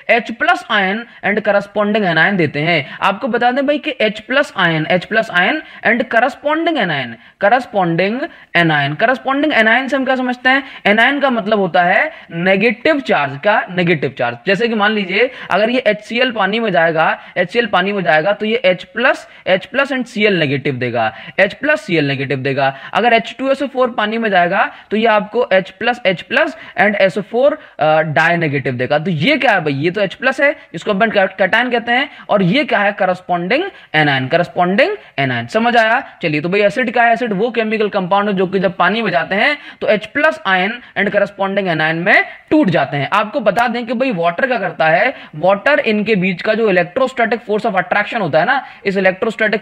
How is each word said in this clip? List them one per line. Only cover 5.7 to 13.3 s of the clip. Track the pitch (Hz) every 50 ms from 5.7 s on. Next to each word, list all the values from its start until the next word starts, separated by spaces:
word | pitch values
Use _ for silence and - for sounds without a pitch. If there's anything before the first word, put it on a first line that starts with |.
| - - - 196
and | 226 240
corresponding | 262 - - 226 240 277 269 - - 285 302 320 330 339 320
anion, | 285 208 180 151 139 131 120 117 - - - _ - -
corresponding | 202 226 262 254 - - 202 185 170 165 165 185 196 220 254 294 - - - - _ - 170
anion, | 170 165 156 147 139 139 151 151
corresponding | 214 233 262 254 - 254 269 277 302 311 277
anion | 226 220 220 226 247 269 254
से | 285 269
हम | 262
क्या | 247 262
समझते | 254 262 247 247 247 - 262
हैं? | 262 277 269 - - - - 190
Anion | 208 220 226 262 285 285
का | 269 269
मतलब | 247 226 190 196 220 208
होता | 196 180 156 185 175
है | 175 196 226 294 311 - - - -
negative | - 165 175 185 196 196 202 240 226 - - 311 320 285
charge | 262 - 196 160 143 139